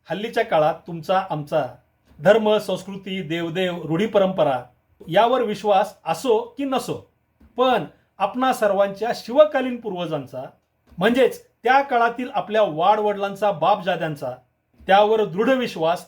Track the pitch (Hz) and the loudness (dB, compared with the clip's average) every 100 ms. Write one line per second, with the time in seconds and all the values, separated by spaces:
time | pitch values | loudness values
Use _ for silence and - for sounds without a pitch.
0 | - 175 226 233 214 165 151 160 - 165 | -10 -8 -4 -2 0 2 2 0 -8 -10
1 | 175 190 190 151 143 156 123 - _ _ | -2 -2 -2 -8 -4 -4 -4 -10 _ _
2 | _ - 165 220 214 208 208 185 196 196 | _ -2 4 4 4 0 0 -8 -8 -12
3 | 202 190 151 170 170 175 180 175 156 165 | -8 -8 -6 -4 -4 -2 -2 -4 -4 -2
4 | 220 208 185 - 147 127 - _ _ _ | 2 2 2 2 0 0 -6 _ _ _
5 | - 185 233 254 214 202 214 196 202 - | -2 2 4 2 -2 -2 2 2 2 -6
6 | 160 165 262 220 - - 277 254 - 139 | -6 -4 0 0 0 -8 -4 -4 -4 -10
7 | - _ _ _ _ - 254 220 143 _ | -12 _ _ _ _ 0 2 0 -2 _
8 | _ - 196 247 262 - 208 190 196 196 | _ -6 -4 0 -2 0 0 2 0 -2
9 | 233 - - 269 302 269 262 240 220 180 | -6 -6 0 4 4 4 -4 -6 -8 -8
10 | 165 147 127 127 151 _ _ _ _ - | -6 -8 -8 -14 -14 _ _ _ _ -2
11 | 214 254 240 - _ _ 233 277 277 240 | 2 4 2 0 _ _ 2 2 2 0
12 | 233 247 254 202 202 214 190 156 185 214 | 0 -2 -6 -6 -2 0 0 2 2 2
13 | 208 196 196 196 208 156 170 202 180 170 | 2 -2 -4 -2 -2 0 0 0 0 -2
14 | 160 147 127 123 _ _ _ _ - 196 | -4 -6 -8 -12 _ _ _ _ 2 4
15 | 214 220 196 175 233 262 240 175 160 175 | 6 2 0 0 0 2 0 -2 -2 -2